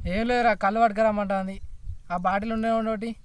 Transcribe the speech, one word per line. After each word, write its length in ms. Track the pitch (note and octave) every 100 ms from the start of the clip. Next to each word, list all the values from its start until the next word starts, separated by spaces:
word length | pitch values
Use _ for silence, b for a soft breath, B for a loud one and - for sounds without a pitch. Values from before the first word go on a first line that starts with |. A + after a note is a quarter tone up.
ఏం 220 | - F#3 A#3
లేదురా, 280 | B3 A#3+
కళ్ళు 260 | G#3 G3 A3
పట్టుకురమ్మంటాంది. 760 | A#3 G3+ A3 G#3 G3+ G3 F#3+ G3 - - - - -
ఆ 60 | F3+
బాటిల్ 360 | F3+ G3 A3+
ఉండే 180 | A3+ A3+
ఒకటి. 380 | A3+ A3 A3 A3+ A3+